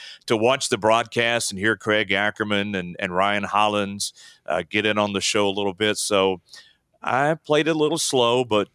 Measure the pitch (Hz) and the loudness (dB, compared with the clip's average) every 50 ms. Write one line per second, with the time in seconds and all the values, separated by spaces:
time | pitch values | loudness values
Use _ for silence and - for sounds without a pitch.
0 | - - - - _ - 120 107 110 123 135 135 - - 123 101 101 107 110 117 | -20 -20 -20 -16 _ -2 0 2 4 2 2 2 0 -2 -2 0 4 4 4 4
1 | 120 - - 120 117 117 117 117 - - 101 92 98 113 107 - - 110 107 107 | 2 0 -2 0 0 0 0 0 -2 -4 -4 -2 0 0 0 0 0 0 0 0
2 | 107 92 95 98 104 107 - - 107 104 104 101 101 104 101 92 87 87 85 - | 2 0 0 0 0 -2 -2 -4 -4 -2 -2 -2 -2 -2 -4 -4 -6 -6 -6 -6
3 | 101 90 90 92 98 101 104 101 101 - 101 104 107 107 104 104 98 98 101 101 | -6 -2 0 0 0 2 0 -2 -4 -2 0 2 2 2 2 0 -2 -4 -6 -8
4 | - - - - - - - _ _ - 80 90 87 - 101 104 104 107 104 107 | -8 -8 -10 -14 -20 -20 -20 _ _ -4 -4 -4 -4 -2 -2 0 0 2 2 2
5 | 104 101 101 95 - - - 107 104 98 98 104 101 101 90 92 107 107 101 - | 0 0 -2 -2 -4 -2 0 2 0 0 0 -2 -2 -4 -2 0 -2 -2 0 -2
6 | - - 104 95 95 98 92 87 - _ - - - - _ _ _ _ _ _ | -2 0 2 2 2 2 0 -2 -8 _ -20 -20 -20 -20 _ _ _ _ _ _
7 | - - 120 131 143 151 165 156 _ - 151 151 156 160 165 151 151 147 165 156 | -4 -2 0 0 0 0 -2 -4 _ 0 0 2 2 0 0 0 0 0 0 -2
8 | - - 139 127 117 117 120 127 127 113 107 104 95 - _ | -2 0 2 2 4 4 4 2 2 2 0 0 0 -2 _